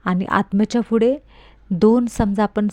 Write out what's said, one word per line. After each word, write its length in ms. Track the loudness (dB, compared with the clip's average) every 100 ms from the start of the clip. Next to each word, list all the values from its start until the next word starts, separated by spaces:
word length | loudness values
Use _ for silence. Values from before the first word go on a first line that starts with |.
| -4
आणि 200 | -4 -2
आत्म्याच्या 540 | -2 -2 -2 0 -2
पुढे 340 | 0 0 0 -2 -8 -20 -20 -16 -8
दोन, 360 | 2 4 4 0
समजा 360 | -2 -2 0
आपण 240 | -2 -2 -2